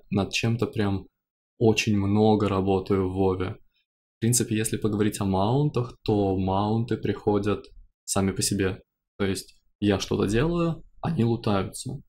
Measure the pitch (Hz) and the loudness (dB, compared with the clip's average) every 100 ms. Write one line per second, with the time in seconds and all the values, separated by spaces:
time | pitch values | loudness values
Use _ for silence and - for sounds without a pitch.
0 | - 101 92 - 117 117 104 110 101 98 | -4 -2 -2 -2 -2 -2 -2 -2 -2 -2
1 | - _ _ _ _ _ 113 107 - 104 | -6 _ _ _ _ _ 4 4 2 2
2 | 98 104 107 104 101 95 98 95 92 98 | 2 4 6 4 4 2 2 0 2 0
3 | 92 95 95 92 92 - - _ _ _ | 2 0 0 0 -4 -8 -18 _ _ _
4 | _ _ 113 120 110 107 110 107 110 104 | _ _ 0 0 0 -2 -2 -4 -2 0
5 | 104 - 101 95 104 131 151 120 120 - | 0 0 -2 0 0 0 0 -2 -6 -8
6 | - 104 98 95 95 95 104 113 113 110 | -2 0 0 0 0 0 0 -2 -2 -4
7 | - 101 - 104 104 95 - - - _ | -4 -2 0 0 0 -2 -6 -20 -20 _
8 | - 98 95 95 - 98 95 - - _ | -6 -2 -2 -2 -2 -2 -2 -4 -14 _
9 | _ - 98 92 - _ _ _ 101 95 | _ -4 -2 -2 -8 _ _ _ 0 0
10 | - 101 101 113 156 175 170 160 - - | 0 0 0 2 0 0 -2 -4 -12 -8
11 | - 85 117 113 113 101 104 - 127 - | -4 0 0 0 0 -2 -2 -8 -12 -12